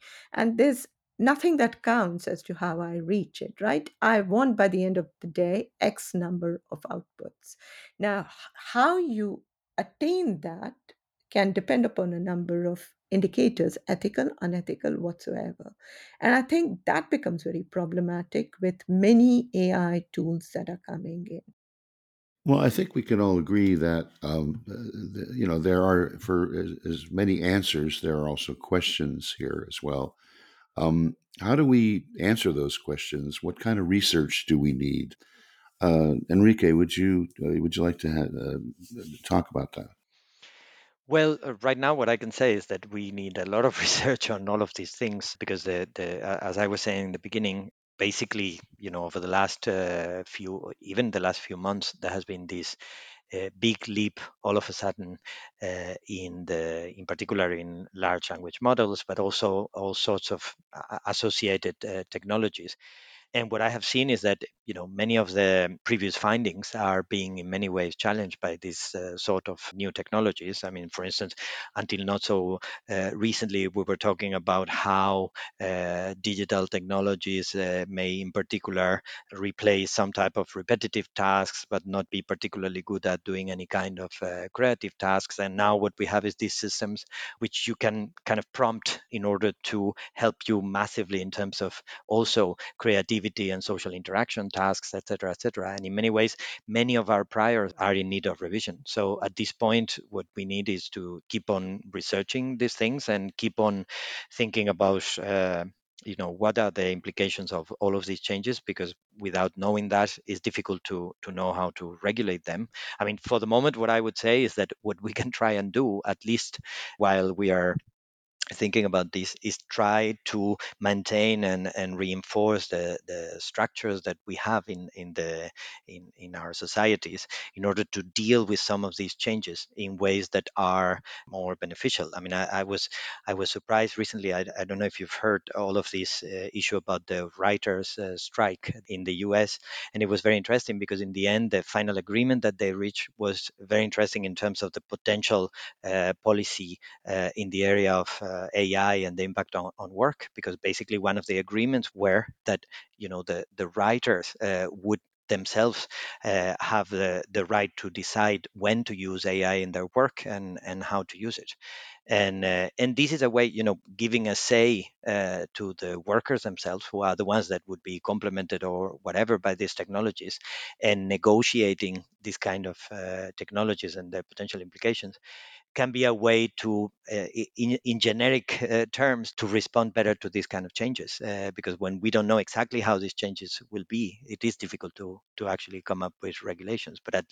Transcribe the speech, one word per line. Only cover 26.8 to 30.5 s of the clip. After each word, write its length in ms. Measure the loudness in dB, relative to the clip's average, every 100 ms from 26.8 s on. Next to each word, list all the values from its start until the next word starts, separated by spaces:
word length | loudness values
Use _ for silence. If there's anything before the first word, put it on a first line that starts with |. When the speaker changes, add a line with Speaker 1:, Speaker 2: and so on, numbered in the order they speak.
| -4
Speaker 2:
as 200 | -6 -4
many 320 | 0 2 4
answers, 580 | 4 4 2 0 0 -2
there 160 | 0 0
are 120 | 0
also 260 | -2 -6
questions 800 | -8 0 0 2 0 -2 -4 -8 -6
here 280 | -6 -6 -8
as 140 | -8
well. 340 | -4 -2 -4 -8 _ -20 -20